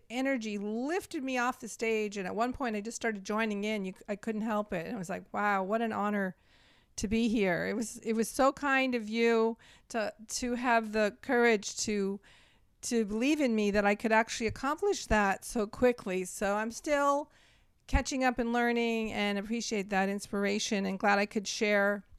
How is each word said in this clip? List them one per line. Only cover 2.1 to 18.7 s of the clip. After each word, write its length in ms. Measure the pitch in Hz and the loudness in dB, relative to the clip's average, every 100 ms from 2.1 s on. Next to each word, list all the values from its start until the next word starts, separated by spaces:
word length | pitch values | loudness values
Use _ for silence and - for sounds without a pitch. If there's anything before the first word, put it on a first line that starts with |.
| 202 | -4
And 100 | 185 | -6
at 80 | 190 | -2
one 180 | 247 | -2
point, 220 | 254 247 214 | -2 -4 -4
I 60 | |
just 140 | 208 - | -6 -6
started 280 | 233 208 | -4 -4
joining 400 | 190 214 220 202 | -4 -2 0 -2
in. 220 | 208 214 185 | -2 -2 -4
You 80 | |
c-, 100 | 190 - | -8 -8
I 60 | 202 | -6
couldn't 260 | - 214 | -4 -4
help 320 | 220 208 208 | -2 -2 -2
it. 120 | 180 170 | -4 -4
And 80 | 202 | -6
I 40 | |
was 100 | 170 | -6
like, 140 | 180 185 | -8 -6
"Wow, 300 | 208 208 196 | -2 0 0
what 180 | 190 220 | 0 0
an 120 | 226 | 0
honor 420 | 214 208 208 190 - _ - _ _ _ - | 0 0 0 -2 -4 _ -20 _ _ _ -6
to 100 | 190 | 0
be 200 | 220 233 | 2 2
here." 380 | 226 190 165 180 | 4 2 2 0
It 80 | 202 | -2
was, 220 | 220 233 | -4 -6
it 140 | - | -2
was 140 | 226 214 | 0 0
so 220 | - 269 | 4 2
kind 440 | 269 285 269 262 240 | 4 0 2 2 -2
of 120 | 214 | -2
you 480 | 226 233 226 226 233 - - - | 2 4 4 2 -2 -12 -20 -8
to, 240 | 240 208 - 220 | -4 -4 -6 -10
to 260 | - 247 240 | -4 -2 0
have 360 | 247 233 220 | 4 2 2
the 240 | 214 208 226 | 0 0 0
courage 560 | - 240 240 214 - - | 0 4 6 4 0 -6
to, 420 | - 208 196 202 - - _ _ _ _ | -2 0 0 -4 -12 -20 _ _ _ _
to 220 | - 233 208 | -2 0 0
believe 340 | 214 262 302 | 0 2 4
in 140 | 262 220 | 2 2
me 160 | 208 | 2
that 140 | 202 202 | 4 2
I 100 | 208 | 2
could 160 | 220 | 4
actually 360 | 220 226 - 220 | 4 2 -2 -4
accomplish 580 | - 269 311 403 349 - | -2 -4 0 0 0 2
that 380 | 214 202 190 - | 4 4 0 -4
so 200 | 240 208 | -4 -2
quickly. 600 | - 247 240 208 185 185 | 2 2 2 -2 -4 -4
So 300 | - 196 208 | -2 -2 0
I'm 160 | 226 | -4
still 600 | 226 320 285 285 285 302 _ _ _ _ _ - | -6 0 2 4 2 -2 _ _ _ _ _ 0
catching 360 | 277 262 262 | 0 0 0
up 160 | 262 247 | 0 0
and 120 | 233 | 0
learning, 640 | 240 240 | 2 2